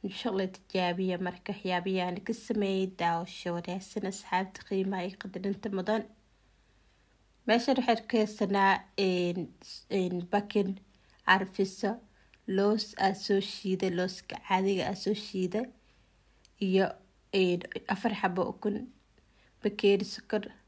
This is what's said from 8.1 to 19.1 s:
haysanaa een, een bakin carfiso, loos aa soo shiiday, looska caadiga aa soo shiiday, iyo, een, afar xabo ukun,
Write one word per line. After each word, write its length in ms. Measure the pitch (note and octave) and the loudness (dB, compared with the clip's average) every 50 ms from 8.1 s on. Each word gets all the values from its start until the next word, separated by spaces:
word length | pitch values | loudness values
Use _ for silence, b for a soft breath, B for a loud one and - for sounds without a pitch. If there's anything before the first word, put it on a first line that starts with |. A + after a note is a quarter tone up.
| - | 2
haysanaa 560 | A3 G#3+ G#3+ - - G#3+ F#3+ G3+ G3 G3 G3 F#3+ F#3 - - _ | 2 2 2 0 -2 0 0 4 4 6 6 6 4 0 -8 _
een, 440 | - G3 F#3+ F3+ F3+ F3 F3 F3 F#3 E3 - - _ - - - - - _ | 0 0 2 2 2 0 0 0 -2 -6 -8 -12 _ -20 -20 -20 -20 -8 _
een 280 | G3 G3 F#3 F3+ F3+ F3+ F3 F3 | 0 0 0 0 -2 -4 -4 0
bakin 400 | - G#3 G#3 G#3 - G#3+ G3 F#3+ F#3+ - b b b b b b b b b | 0 -2 0 2 0 0 0 0 -2 -6 b b b b b b b b b
carfiso, 640 | - F#3+ G3 F#3+ F#3+ - - F#3+ F#3+ - - - G3 A3+ B3 - b b b b b b b _ - | 4 4 4 4 -2 -2 -2 -2 -2 -2 -4 -2 -2 -4 -4 -10 b b b b b b b _ -2
loos 360 | F#3+ F#3+ G3 G#3 G#3+ G#3+ - - - | 0 2 4 4 4 2 0 -4 -4
aa 200 | - G3 F#3+ F#3+ | 0 0 0 0
soo 260 | - - - G3+ G3 | 0 0 2 2 2
shiiday, 500 | G3 - - - - G3 F#3+ F#3 - F#3 | 2 -2 -10 -6 -2 -2 0 0 0 0
looska 460 | F3 F3 F3+ F#3 F#3 - - _ - - | 0 0 -2 -2 -4 -10 -14 _ -14 -14
caadiga 460 | - - G3 F#3 F#3+ G3 G3 F#3 - | -2 0 0 2 2 2 2 0 0
aa 100 | - G3 | -2 -4
soo 200 | - - F#3+ G#3+ | -4 -2 -2 -2
shiiday, 520 | G#3 - - - F#3+ F#3 F3+ F3 G#3+ B3+ B3+ - b b b b b b b b b b b b b b b _ _ | -2 -4 -8 -4 -2 -2 0 0 -2 -4 -4 -10 b b b b b b b b b b b b b b b _ _
iyo, 260 | G#3 F#3+ F#3 F#3+ F#3+ - - - - _ _ _ _ _ | -2 2 4 4 4 4 0 -10 -18 _ _ _ _ _
een, 280 | - G3 F#3 F3+ F3 F3 - - - - - | 2 2 4 4 2 0 -2 -8 -10 -10 -4
afar 280 | - G#3 G3 - A#3 G#3 | -4 -4 0 0 -2 0
xabo 280 | - - F#3 F3 F#3 F3 - | 2 0 0 0 0 -2 -2
ukun, 280 | - - - G#3 G3+ G#3+ - - - _ _ _ | -4 -4 -4 -4 -2 -2 -6 -10 -16 _ _ _